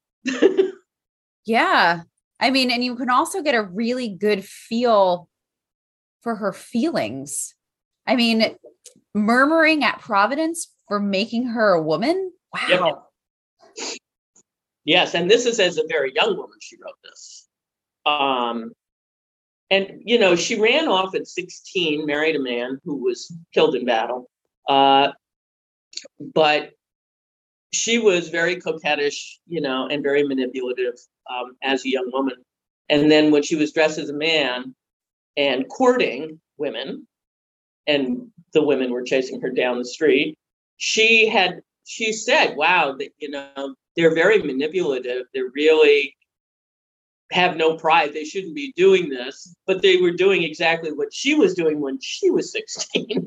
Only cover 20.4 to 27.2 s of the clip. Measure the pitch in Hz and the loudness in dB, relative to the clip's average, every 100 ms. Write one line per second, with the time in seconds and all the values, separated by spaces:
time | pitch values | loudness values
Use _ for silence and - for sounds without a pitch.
20.4 | - 214 220 294 311 190 190 175 - - | 0 0 2 2 2 0 0 -6 -8 -10
21.4 | 180 - - 190 160 151 151 147 156 143 | -12 -18 -8 -4 -2 -2 -2 -2 0 -2
22.4 | 127 120 127 135 175 135 127 120 - 170 | -4 -4 -6 -8 -8 -4 -4 -6 -12 -18
23.4 | - - 156 131 123 113 120 127 127 _ | -4 2 2 2 0 -2 -2 -6 -10 _
24.4 | _ _ - 139 135 139 143 - _ _ | _ _ 0 4 6 6 2 -4 _ _
25.4 | _ _ _ _ _ - - _ 139 160 | _ _ _ _ _ -20 -20 _ -4 2
26.4 | 151 151 - _ _ _ _ _ | 4 2 -2 _ _ _ _ _